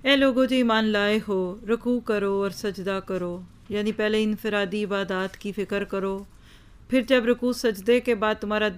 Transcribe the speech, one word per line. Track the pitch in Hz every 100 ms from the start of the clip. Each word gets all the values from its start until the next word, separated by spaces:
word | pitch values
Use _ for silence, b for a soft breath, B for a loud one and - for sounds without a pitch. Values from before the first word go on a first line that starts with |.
اے | 262 277
لوگو | 269 247
جو | 262 254
ایمان | 240 220
لائے | 220 208 208 214 214
ہو، | 190 180 202 202
رکوع | 233 240 247
کرو | 233 208 202
اور | 196 196
سجدہ | 185 214 196 185 190 190
کرو، | 185 175 175 180 - -
یعنی | 202 208
پہلے | 220 214 214
انفرادی | 214 214 220 208 196 208
عبادات | 202 196 196 185 190 -
کی | 202
فکر | 196 190 202
کرو، | 202 196 196 196 202 b b b b b -
پھر | 262 233
جب | 254
رکوع | 226 240 247
سجدے | 240 233 196 190 240
کے | 240
بعد | 220 214 214
تمہارا | 208 214 214